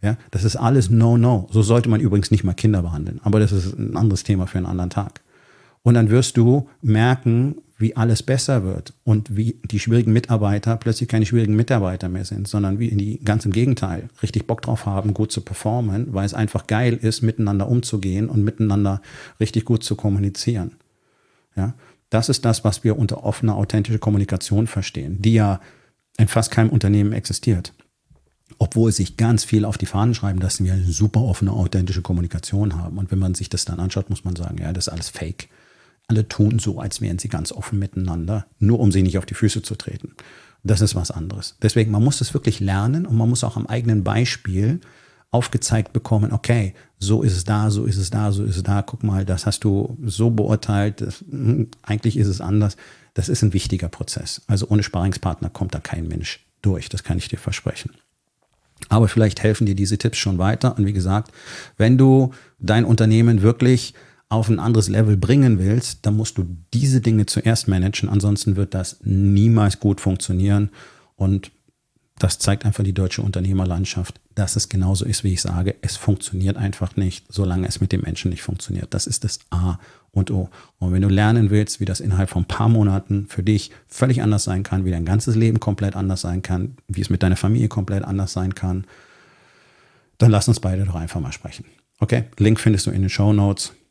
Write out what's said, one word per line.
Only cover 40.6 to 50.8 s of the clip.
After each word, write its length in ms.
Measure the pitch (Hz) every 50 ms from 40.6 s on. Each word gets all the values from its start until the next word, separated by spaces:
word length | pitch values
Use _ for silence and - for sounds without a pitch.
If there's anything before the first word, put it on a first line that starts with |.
| _
Das 180 | 98 110 101
ist 140 | 104 - -
was 160 | 90 87 -
anderes. 440 | - 92 82 - - 98 - - - _
Deswegen, 300 | - 107 - 120 110 110
man 120 | 104 104 113
muss 160 | 139 147 -
das 140 | 123 - -
wirklich 260 | 120 - - 104 -
lernen 460 | 101 98 95 98 101 117 135 160 175
und 120 | 190 127 110
man 120 | 113 117
muss 140 | 123 120 -
auch 140 | 117 - 107
am 100 | 107 -
eigenen 360 | 110 117 117 117 110 104 92
Beispiel 800 | 98 101 107 117 117 - - _ - 92 92 101 113 147 175 - - - _ _ _ _ _ _ _ -
aufgezeigt 600 | 120 120 - - 113 - - - 110 104 - -
bekommen, 380 | 117 - - 120 107 104 107
okay, 420 | - 123 _ - 120 117 104 95 98 - - _ _ _
so 240 | 98 98 107 113 -
ist 120 | 110 92
es 80 | 90 90
da, 280 | 95 107 104 107 107
so 140 | 104 101 113
ist 120 | 113 104 98
es 140 | 95 -
da, 200 | 107 110 107 104
so 120 | 98 98 101
ist 120 | 107 90
es 80 | 87 92
da, 200 | - 101 101 98
guck 200 | - - 117 -
mal, 220 | 107 98 95 95
das 200 | 92 95 87 -
hast 180 | - 101 - -
du 340 | 107 98 98 104 - 120 - 127
so 240 | 113 92 95 110 117
beurteilt, 720 | 117 107 104 - 110 104 - - 107 101